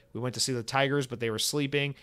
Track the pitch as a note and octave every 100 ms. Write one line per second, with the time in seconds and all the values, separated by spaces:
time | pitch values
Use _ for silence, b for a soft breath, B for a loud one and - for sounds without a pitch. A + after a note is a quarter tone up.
0 | b - B2+ A#2+ - B2 G#2+ C3+ C#3 C#3+
1 | B2+ G#2+ A#2 A2 - D3 C#3 C#3+ C#3+ -